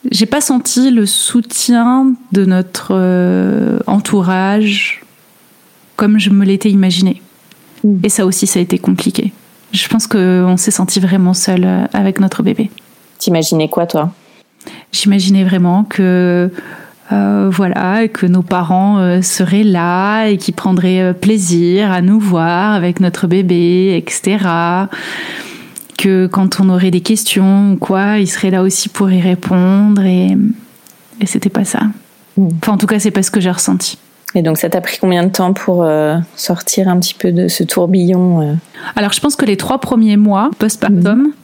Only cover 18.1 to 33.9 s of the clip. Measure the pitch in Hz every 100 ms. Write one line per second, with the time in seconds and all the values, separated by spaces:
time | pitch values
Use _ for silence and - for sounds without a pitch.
18.1 | 220 180 180 180 180 165 185 196 208 180
19.1 | 180 180 - 185 202 214 180 170 180 196
20.1 | 214 220 196 - - 196 185 180 185 185
21.1 | 180 196 220 175 170 175 190 208 180 180
22.1 | 214 208 175 165 175 208 208 175 175 180
23.1 | 165 180 185 185 175 175 180 190 170 160
24.1 | - 196 202 185 170 170 180 196 - -
25.1 | - - - - - - - - - 196
26.1 | 190 185 196 190 - 190 180 185 175 175
27.1 | 220 - - 190 196 202 190 - 190 202
28.1 | 214 190 - 190 185 190 196 - - 196
29.1 | 185 180 180 - 180 185 196 208 202 190
30.1 | 185 185 196 202 226 - _ - - _
31.1 | 233 202 214 202 - 196 - 214 208 -
32.1 | _ _ - 190 165 190 202 202 214 208
33.1 | 190 190 214 185 180 - 185 -